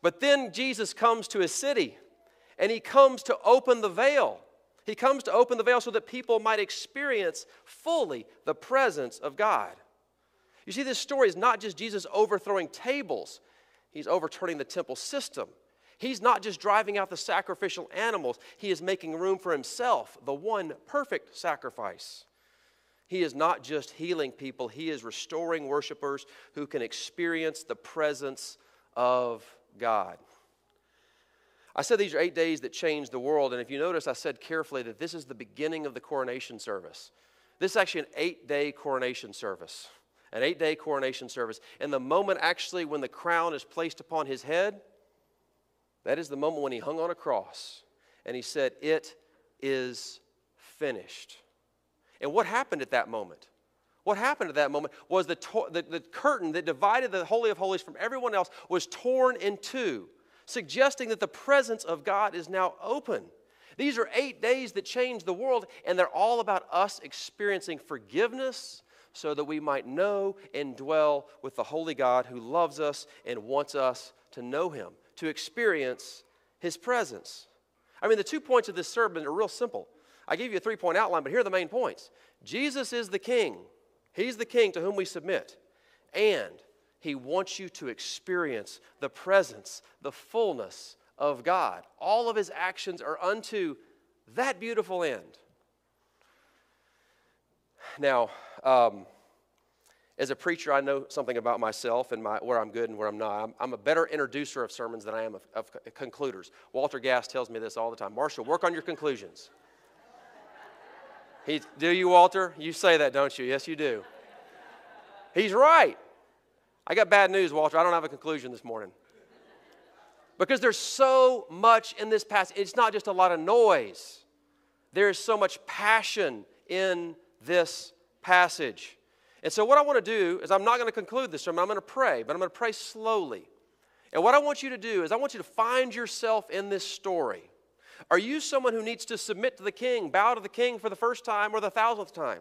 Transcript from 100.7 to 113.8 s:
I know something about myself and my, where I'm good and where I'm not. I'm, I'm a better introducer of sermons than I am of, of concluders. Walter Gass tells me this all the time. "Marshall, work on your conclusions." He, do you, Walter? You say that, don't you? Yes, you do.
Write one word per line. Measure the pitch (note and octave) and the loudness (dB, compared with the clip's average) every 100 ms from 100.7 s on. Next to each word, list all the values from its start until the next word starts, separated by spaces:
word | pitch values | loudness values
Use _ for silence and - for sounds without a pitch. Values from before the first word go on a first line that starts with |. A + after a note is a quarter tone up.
I | C#3 | 0
know | C#3 C#3 C#3 | 2 -2 -4
something | - B2+ A#2+ | -6 -4 -2
about | A#2 A#2 | 0 0
myself | A2+ G#2+ B2 A#2 B2+ | -2 -2 -2 -2 -2
and | A#2 | -6
my, | A2 G#2+ | -4 -6
where | A#2 A#2+ | 0 0
I'm | G#2+ | 0
good | A2 A#2 | -4 -4
and | A2 | -4
where | G#2+ | -6
I'm | G#2 | -4
not. | A2 G#2 | -4 -4
I'm, | A2 - | -6 -8
I'm | B2+ | -8
a | A#2 | -4
better | G2+ D#3+ E3 | 0 2 2
introducer | D3+ C3+ C3 D3 C#3 | 0 -4 -4 -8 -6
of | A#2 | -8
sermons | - A#2 A2+ | -6 -10 -8
than | G#2 | -8
I | A2 | -6
am | A2+ | -6
of, | G#2+ _ | -8 _
of | A2 A2 - - | -10 -10 -14 -20
concluders. | - C3 - C#3 F#2+ F2 - - | -12 -12 -6 -6 -6 -16 -20 -8
Walter | B2 C#3+ C#3 | -2 -2 0
Gass | A#2+ B2+ - | 2 2 0
tells | C3 A#2 | -6 -6
me | A2+ | -8
this | A2 A#2 | -8 -6
all | A2+ | -6
the | A#2 | -6
time. | G2+ | -10
"Marshall, | A2 D3 - | -4 -4 -4
work | A#2+ E3+ | -2 0
on | F3+ | 0
your | E3+ | -2
conclusions." | - D#3 D3+ B2 F#2+ - - _ _ _ _ _ - - - - - - - - - - - - - - - | -6 -4 -4 -4 -8 -20 -20 _ _ _ _ _ -20 -20 -20 -20 -20 -20 -20 -20 -20 -20 -20 -20 -20 -18 -6
He, | D3+ - - | -6 -6 -2
do | D#3+ | 2
you, | F3+ F3+ | 4 8
Walter? | F3+ F3 F#3+ F3+ D#3+ | 10 10 8 -2 -4
You | D#3 | -10
say | D#3+ G3 E3 | 2 6 6
that, | D3 | 6
don't | C3 C#3 - | 4 0 0
you? | B2+ | -2
Yes, | C3+ D3 | -2 -4
you | |
do. | D#3 | -4